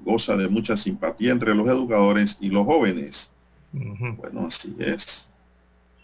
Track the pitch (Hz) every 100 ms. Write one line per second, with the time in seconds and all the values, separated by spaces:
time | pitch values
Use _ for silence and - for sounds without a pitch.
0 | - 113 - 101 92 107 107 104 95 95
1 | 92 - 120 123 113 107 117 127 123 107
2 | 101 104 104 - 101 101 101 160 110 87
3 | 71 - - _ _ _ _ 139 113 101
4 | 120 113 - - - - - - - 190
5 | - - - _ _ _ _ _ _ _